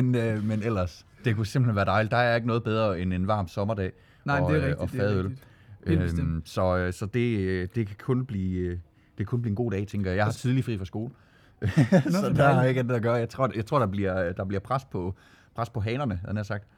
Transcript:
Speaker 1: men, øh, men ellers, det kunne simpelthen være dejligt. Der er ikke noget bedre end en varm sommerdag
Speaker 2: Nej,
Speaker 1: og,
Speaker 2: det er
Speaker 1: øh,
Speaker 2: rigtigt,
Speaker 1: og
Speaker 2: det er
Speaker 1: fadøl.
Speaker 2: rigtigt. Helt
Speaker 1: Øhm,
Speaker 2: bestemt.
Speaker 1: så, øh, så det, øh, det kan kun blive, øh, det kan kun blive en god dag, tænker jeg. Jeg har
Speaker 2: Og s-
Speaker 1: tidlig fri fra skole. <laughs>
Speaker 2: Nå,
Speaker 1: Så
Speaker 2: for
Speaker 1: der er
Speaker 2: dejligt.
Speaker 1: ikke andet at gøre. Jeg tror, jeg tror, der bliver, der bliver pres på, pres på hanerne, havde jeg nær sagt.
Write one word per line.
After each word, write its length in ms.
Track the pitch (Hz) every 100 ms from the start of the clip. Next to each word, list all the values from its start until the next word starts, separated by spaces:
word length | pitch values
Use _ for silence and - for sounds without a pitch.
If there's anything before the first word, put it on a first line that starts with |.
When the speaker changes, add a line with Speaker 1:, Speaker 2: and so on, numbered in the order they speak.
Speaker 1:
men, 120 | 127
øh, 300 | 123 113 107
men 180 | 104 107
ellers, 440 | 107 107 90 - - -
det 120 | 123 107
kunne 100 | 107
simpelthen 300 | 139 120 101
være 80 |
dejligt. 260 | 98 98 110
Der 60 | 120
er 180 | 120
ikke 120 | 117 117
noget 160 | 117
bedre 380 | 117 110 110 87
end 120 | 92
en 140 | 90 95
varm 220 | 107 92
sommerdag 440 | - 101 107 92 - _ _
Speaker 2:
Nej, 160 | 139 139
Speaker 1:
og, 120 | 139
Speaker 2:
det 40 | 151
er 40 |
Speaker 1:
øh, 60 | 135
Speaker 2:
rigtigt, 120 | 143
Speaker 1:
og 120 | -
Speaker 2:
det 80 | 127
er 20 | 101
Speaker 1:
fadøl. 140 | 98
Speaker 2:
rigtigt. 220 | 92 131 - - - - -
Helt 140 | 85
Speaker 1:
Øhm, 80 | 87
Speaker 2:
bestemt. 380 | 85 80 82 78
Speaker 1:
så, 280 | - 92 90
øh, 160 | 90
så 140 | 90 107
det, 320 | 123 120 110
øh, 300 | 92 92 92
det 120 | - 104
kan 100 | 101
kun 240 | - 127 131
blive, 320 | 104 92 92
øh, 100 | 90
det 80 | 87 - _ _ -
kan 100 | 101
kun 160 | 123
blive 80 | 117
en 60 | 101
god 140 | 120
dag, 160 | 98 104
tænker 240 | 104 95
jeg. 60 | 92
Jeg 80 |
har 60 | 104
Speaker 2:
Og 40 |
s- 60 | -
Speaker 1:
tidlig 240 | 120 131
fri 140 | 127 107
fra 60 |
skole. 260 | 92 107 120
<laughs> 500 | - _ _ - _
Speaker 2:
Nå, 60 | 117
Speaker 1:
Så 80 | - 123 185 139 180
Speaker 2:
for 60 | 135
Speaker 1:
der 160 | 123
er 80 | 143
Speaker 2:
dejligt. 160 | 131 127
Speaker 1:
ikke 120 | 127
andet 140 | 123
at 80 | 120
gøre. 120 | 117
Jeg 140 | 120 117
tror, 220 | - 131 95
jeg 100 | 107
tror, 120 | 147
der 80 | 110
bliver, 460 | 98 98 92 87
der 120 | 90
bliver 160 | 98 98
pres 240 | - 131
på, 300 | - 101 90 98 - - _
pres 160 | - 117
på 100 | 113
hanerne, 340 | 101 123 139
havde 120 | 92 98
jeg 80 |
nær 80 | 104
sagt. 220 | 104 104 -